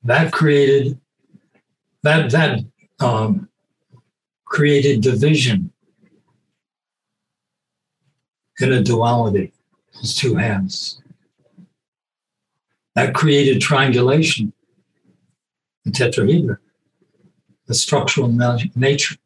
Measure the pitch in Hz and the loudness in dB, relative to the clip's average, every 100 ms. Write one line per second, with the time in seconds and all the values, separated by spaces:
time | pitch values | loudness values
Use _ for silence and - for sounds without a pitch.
0 | 120 135 160 - 156 143 139 139 139 - | 0 0 0 0 2 4 4 2 0 -6
1 | _ _ _ _ _ _ _ _ _ _ | _ _ _ _ _ _ _ _ _ _
2 | 151 160 131 143 151 117 - _ _ _ | 0 2 2 0 0 -2 -8 _ _ _
3 | 123 110 110 98 - _ _ _ _ _ | -2 -2 -2 -2 -4 _ _ _ _ _
4 | _ _ _ _ - - 147 139 143 120 | _ _ _ _ -8 -2 2 2 2 2
5 | 127 110 147 151 127 101 87 _ _ _ | 0 0 0 0 0 -2 -4 _ _ _
6 | _ _ _ _ _ _ _ _ _ _ | _ _ _ _ _ _ _ _ _ _
7 | _ _ _ _ _ _ _ _ _ _ | _ _ _ _ _ _ _ _ _ _
8 | _ _ _ _ _ - 127 127 101 113 | _ _ _ _ _ -4 0 0 0 0
9 | 117 120 113 98 87 _ _ _ _ - | 0 0 0 -2 -4 _ _ _ _ -14
10 | 120 - 127 - 113 98 95 - - - | -10 -4 -2 -2 -2 -2 -6 -8 -12 -14
11 | _ - _ _ _ _ - _ _ _ | _ -20 _ _ _ _ -20 _ _ _
12 | _ _ _ _ _ _ _ _ _ - | _ _ _ _ _ _ _ _ _ -4
13 | 127 127 156 143 135 131 - 143 135 123 | -2 0 2 4 4 2 0 0 2 2
14 | 123 147 156 - 107 - _ _ _ _ | 2 2 0 -2 -6 -8 _ _ _ _
15 | _ _ _ _ _ _ _ _ - - | _ _ _ _ _ _ _ _ -8 -2
16 | 120 - 107 170 127 - _ _ _ _ | -2 0 0 2 0 -6 _ _ _ _
17 | _ _ _ _ _ _ - 120 - 143 | _ _ _ _ _ _ -8 -6 -2 -2
18 | - - 123 117 123 120 113 120 131 147 | -2 -2 0 0 0 -2 -4 -2 0 0
19 | - - | -4 -8